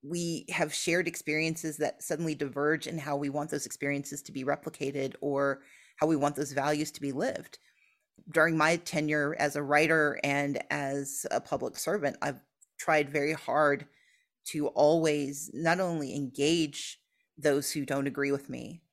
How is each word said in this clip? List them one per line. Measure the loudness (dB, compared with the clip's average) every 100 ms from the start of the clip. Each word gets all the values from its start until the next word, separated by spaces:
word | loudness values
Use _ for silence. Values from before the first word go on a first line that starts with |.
we | -6 -4 -2 -4 -4
have | -2 -2
shared | -2 0 2 0
experiences | -4 -4 0 0 -2 -6 -2
that | -2 -2
suddenly | -6 -2 -2
diverge | -2 -4 0 0 0 -2
and | -8
how | -4 -2
we | -2
want | -4 -4
those | -4 -6
experiences | -6 -2 -2 -4 -12
to | -10
be | -8 -2
replicated | -2 -4 -6 -4 -2 -4 -2
or | -2 2 0 0 -8 -20 -20 0
how | 2
we | 4
want | 2 0
those | -4
values | 0 0 0 -2
to | -4
be | -6
lived. | -2 -2 -4 -10 -20 _ _ _ _ _ _ -4
During | 4 4 6
my | 4 4
tenure | 0 -2 0 2 0 0
as | 0 0
a |
writer | 2 4 6 6 4 2
and | 0 2 2 -2 -2
as | -2 -2 -2 -4 -6 -2
a | -2
public | -2 -4 -4 -4
servant, | -2 0 -2 -2
I've | -4 -4 _ _ _ _
tried | 2 2 4
very | 0 0
hard | -2 0 4 4 2 -4 _ _ _ _ _ -10
to | -4 -2
always | 4 6 6 4 2 -2 -6 -10
not | -2 0 2
only | 0 -2 -4
engage | -4 -6 0 2 4 0 -4 -12 -12 _ _ _ -2
those | 2 2 0
who | -4 -2
don't | -2 -2
agree | -2 0
with | 0 -2
me | -12 -10 -14 _